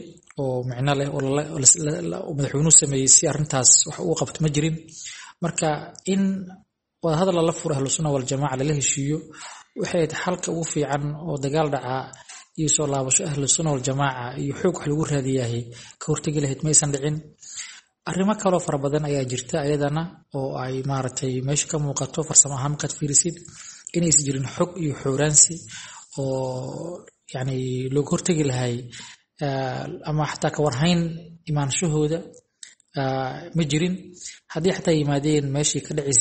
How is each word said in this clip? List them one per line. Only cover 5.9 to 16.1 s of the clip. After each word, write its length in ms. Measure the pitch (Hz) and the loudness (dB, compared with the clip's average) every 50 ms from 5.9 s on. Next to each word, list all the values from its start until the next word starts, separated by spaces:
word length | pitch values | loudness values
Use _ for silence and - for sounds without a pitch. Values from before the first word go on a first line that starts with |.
| - - - | -16 -8 -4
in 160 | - 196 190 196 190 190 190 190 180 - - - _ _ _ _ _ _ _ - | 0 2 2 2 2 0 -2 -6 -10 -14 -18 -20 _ _ _ _ _ _ _ -2
wada 140 | 165 156 151 | 0 2 2
hadal 180 | 190 190 180 | 2 2 2
lala 160 | 170 165 165 165 | 2 2 2 0
furo 200 | - - 160 151 | -2 -4 -4 -2
Ahlu 140 | 139 135 135 | -2 -2 -2
Sunna 200 | - - 160 151 | -2 -2 0 0
wal 140 | 143 135 127 | 0 0 0
Jamaaca 320 | 127 139 135 143 143 131 | -2 -2 -2 0 -2 -2
lala 160 | 131 135 151 156 | -2 0 0 0
heshiiyo 460 | 143 127 - - 143 139 143 151 165 - - - - - - - - - _ - | 0 0 0 0 0 -2 -2 -2 -4 -4 -8 -16 -16 -16 -16 -16 -18 -20 _ -8
waxay 240 | 262 185 - - 180 | -6 -4 -2 0 0
ahayd 120 | 160 151 156 | 0 0 -2
xalka 320 | - - 185 185 175 - - | -4 -2 -2 -2 -2 -2 -4
ugu 160 | 170 165 165 | -4 -2 -4
fiican 400 | - - 156 147 131 139 143 143 147 151 151 160 170 | -2 -2 0 0 0 0 0 -2 -2 -6 -6 -6 -6
oo 80 | 151 | -4
dagaal 320 | 139 131 139 139 156 160 151 | -2 -2 0 2 2 2 2
dhaca 260 | 143 131 127 123 127 131 127 - - - - - - - - _ _ | 0 -2 -2 -2 -4 -4 -4 -6 -12 -18 -20 -20 -20 -20 -20 _ _
iyo 120 | - 156 147 - | -2 0 2 2
soo 140 | - 151 139 | 2 2 2
laabasho 340 | 139 135 131 131 127 - - 160 | 0 0 0 2 2 0 0 0
Ahlu 180 | 143 143 139 131 | -2 0 0 2
Sunna 220 | - - 165 156 143 | 2 2 2 2 0
wal 120 | 131 123 | 0 0
Jamaaca 560 | 135 131 139 143 139 131 127 120 120 131 147 | 0 0 2 0 0 0 -2 -6 -6 -6 -6
iyo 120 | 147 139 135 | -4 -4 -2
xoog 200 | - - 185 165 | 0 0 0 0
wax 100 | - - 151 | 0 -2 -2
lagu 160 | 147 151 160 | 0 0 0
raadiyahay 580 | - 147 139 131 131 131 131 123 117 120 117 120 117 117 - - - - - | 0 0 0 0 0 0 0 0 0 -2 -4 -6 -8 -12 -16 -18 -20 -18 -8
ka 80 | - | -4
hortagi 320 | - | -2